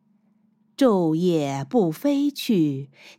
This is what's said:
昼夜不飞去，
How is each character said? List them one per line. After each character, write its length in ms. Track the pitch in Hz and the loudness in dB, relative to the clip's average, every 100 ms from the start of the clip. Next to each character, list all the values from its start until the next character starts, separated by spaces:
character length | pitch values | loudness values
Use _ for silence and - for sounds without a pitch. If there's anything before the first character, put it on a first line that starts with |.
| _ _ _ _ _ _ _ - | _ _ _ _ _ _ _ 0
昼 360 | 262 196 165 | 2 4 2
夜 520 | 160 180 165 139 139 139 | 0 0 0 -2 -4 -4
不 240 | 247 175 | 0 0
飞 380 | 156 285 277 285 | -2 -2 0 -2
去， 580 | 277 - 202 151 135 139 _ - | -4 -2 0 0 -2 -10 _ -20